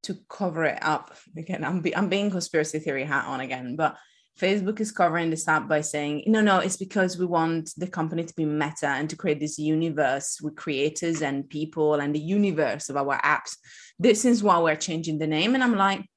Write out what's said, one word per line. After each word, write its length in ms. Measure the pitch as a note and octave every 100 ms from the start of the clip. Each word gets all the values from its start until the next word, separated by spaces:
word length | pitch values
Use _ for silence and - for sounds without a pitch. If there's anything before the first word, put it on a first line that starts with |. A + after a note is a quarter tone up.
to 140 | - F#3+ _
cover 360 | - F#3+ D#3+ D#3
it 140 | -
up. 340 | - D3+ - - _ D#3
Again, 260 | D#3+ F3+
I'm 160 | D3 F#3
be-, 160 | E3 -
I'm 140 | F#3+
being 220 | G3 G3+
conspiracy 480 | F#3 E3+ D#3+ D#3 D#3
theory 260 | D3+ C#3 D3
hat 220 | C#3 -
on 120 | C3+
again, 380 | C3 B2+ B2+ C#3
but 180 | D#3 - _ _ _ _
Facebook 400 | F#3 G3+ F#3+ G#3+
is 120 | G#3+
covering 380 | - F3 E3 E3
this 180 | D#3+ -
up 200 | D#3 D3
by 140 | D#3
saying, 420 | D#3+ D3 D3 D3 -
"No, 160 | A3
no, 180 | G#3 F#3
it's 180 | F#3+ F#3+
because 400 | F#3 G#3 F#3 F3+
we 80 | F3+
want 460 | E3+ E3 E3 D#3+ -
the 100 | F3+
company 360 | F3+ D#3+ E3
to 100 | E3
be 120 | - D#3
Meta 420 | D3+ D3 D#3 C#3+
and 220 | C#3 D#3
to 60 | -
create 240 | F#3 D3
this 200 | D3+ D3+
universe 800 | D3+ D#3 E3 D3 C3+ C#3 - -
with 140 | D3+ D3
creators 640 | - C3+ D3 D3+ E3+ D#3+
and 280 | D3 C#3 C#3
people 460 | D3 D#3 D#3+ D3+ D3
and 200 | C#3+ D3+
the 40 |
universe 720 | D#3 G3+ G3+ D#3+ C#3 A#2+ -
of 80 | C#3
our 220 | C#3 C3+
apps. 360 | D3 D3+ - - - - - _
This 260 | A3+ G#3+ B3+
is 160 | A#3
why 180 | G3+ F3
we're 160 | E3 D#3
changing 440 | - E3 E3 D3+
the 80 | D#3
name." 260 | D#3 G3
And 100 | C4
I'm 120 | B3+ G#3
like 240 | G3 G3 -